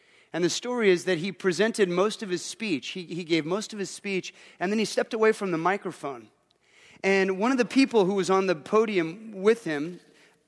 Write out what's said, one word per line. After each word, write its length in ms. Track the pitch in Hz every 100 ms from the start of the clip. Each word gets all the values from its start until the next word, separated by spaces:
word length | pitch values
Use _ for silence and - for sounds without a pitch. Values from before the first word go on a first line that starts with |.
| _ _ _
And 120 | 165
the 60 | 170
story 400 | - 240 247 202
is 160 | 175 185
that 120 | 165
he 140 | 190
presented 560 | - 190 156 220 220 185
most 340 | 175 208 -
of 60 | 196
his 160 | 175
speech. 460 | - - 220 135 -
He, 120 | 185
he 220 | 160 170
gave 200 | 165 165
most 280 | 147 202 208
of 80 | 208
his 100 | 180
speech, 420 | - 202 185 - - - -
and 100 | 180
then 80 | 220
he 60 |
stepped 280 | 208 - 226
away 200 | 226 220
from 180 | 214 196
the 80 | 160
microphone. 680 | 175 202 180 - 143 123 107 _ _ _ _ _ - -
And 380 | 190 196 190 190
one 100 | 233
of 80 | 254
the 60 |
people 400 | 226 262 269 226
who 100 | 185
was 160 | 202 175
on 160 | 190 190
the 80 |
podium 800 | 156 - 214 226 190 165 196 220
with 300 | 196 202 233
him, 340 | - 143 165 175 - _ _ _